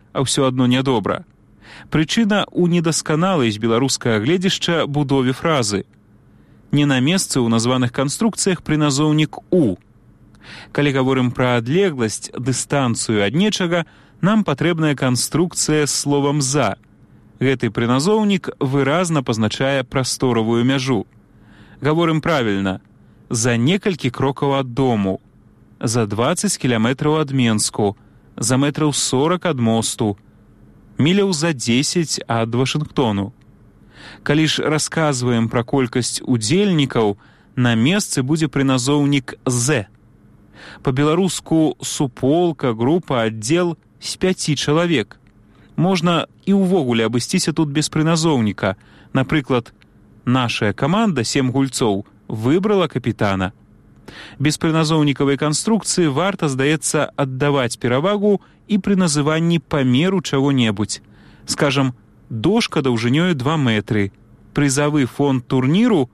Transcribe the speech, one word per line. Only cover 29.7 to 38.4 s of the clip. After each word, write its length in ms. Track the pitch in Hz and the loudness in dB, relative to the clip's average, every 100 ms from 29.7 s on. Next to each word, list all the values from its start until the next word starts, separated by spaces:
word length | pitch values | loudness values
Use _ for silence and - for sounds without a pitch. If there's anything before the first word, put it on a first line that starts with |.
| 113 110 - 107 101 - _ - - - - - - | 2 -2 -2 -2 -4 -12 _ -20 -20 -20 -20 -12 0
Міляў 340 | 143 202 196 | 2 4 2
за 180 | 156 170 | 0 -2
дзесяць 720 | 135 113 120 - 175 160 - - | -2 0 0 0 -2 -2 -4 -4
ад 260 | 117 113 | -2 0
Вашынгтону. 800 | 120 131 151 151 - 120 101 98 - - - - - - - - - | 0 0 -2 -4 -2 0 0 -4 -10 -20 -20 -20 -20 -20 -20 -20 -10
Калі 240 | - 147 156 | -2 2 2
ж 160 | - | 0
расказваем 840 | 139 151 - 160 151 127 123 117 113 | -2 -2 -2 -2 -2 0 0 0 0
пра 160 | 123 113 | -2 -2
колькасць 560 | 139 123 127 - - | -2 0 -2 -4 -6
удзельнікаў, 960 | - 120 107 180 202 160 139 120 107 98 - _ _ - | -2 -2 0 0 2 2 0 2 0 -2 -10 _ _ -2
на 180 | 123 | 2
месцы 480 | 113 131 202 - 143 | 2 2 0 0 -2
будзе 240 | 131 160 | 0 0